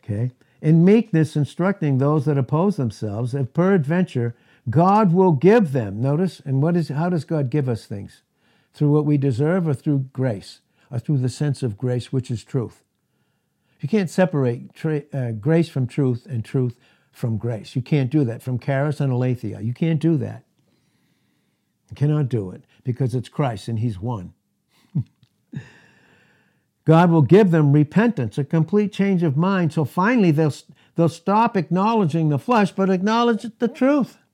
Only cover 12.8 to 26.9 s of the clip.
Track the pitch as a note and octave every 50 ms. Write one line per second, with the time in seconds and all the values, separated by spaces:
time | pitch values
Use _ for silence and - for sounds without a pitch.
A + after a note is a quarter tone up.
12.8 | _ _ _ _ _ _ _ _ _ _ _ _ _ _ _ _ _ _ _ _
13.8 | - C#3 - G#3+ F#3+ D#3+ - - F#3 F3+ - D3 C3+ B2 A#2+ C3 C3+ - _ -
14.8 | - D#3+ D#3 D3 C#3+ _ - C#3 B2+ A#2+ A2+ G#2+ G#2 C#3+ D#3+ E3 E3 E3 - C#3
15.8 | C3 A#2+ - - C#3+ C3 B2 A#2+ _ - C#3+ A2+ G#2+ - - C#3 B2+ B2 A2+ _
16.8 | _ _ _ _ _ _ _ - - B2 A2+ G2+ - A#2 A#2+ G#2 F#2+ - - C3+
17.8 | A#2+ - E3 D3 C3 B2 C3+ D#3 C#3+ A2+ A2+ - - C3 B2+ A#2+ - - C#3 C3+
18.8 | C#3+ D3+ C#3+ - D3 C3+ B2+ B2 B2+ B2+ B2 B2 - G#2 G2+ G2+ G2+ A#2 B2 -
19.8 | E3+ E3 E3 D3+ - E3 E3 C#3 A2+ G#2 A2 A#2+ _ _ _ _ _ _ _ _
20.8 | _ _ _ _ _ _ _ _ _ _ _ _ _ _ _ _ _ _ _ _
21.8 | _ _ - - C#3 D3 D3+ D3+ D3 A#2+ B2+ A2+ G2 F#2 F2+ - _ _ _ _
22.8 | _ B2 B2 - C#3 B2 A#2 B2+ G#2 - _ - D3+ B2+ A2+ G2+ - - A#2 G#2+
23.8 | A#2 B2 G#2+ F2+ F#2+ A#2+ B2 G#2 F2+ F2 - _ _ _ _ _ _ _ _ _
24.8 | _ _ _ D#3+ A2+ _ _ _ _ _ _ _ _ _ - - - - - -
25.8 | _ _ _ _ _ _ _ _ _ _ _ _ _ _ _ _ _ _ _ _
26.8 | _ -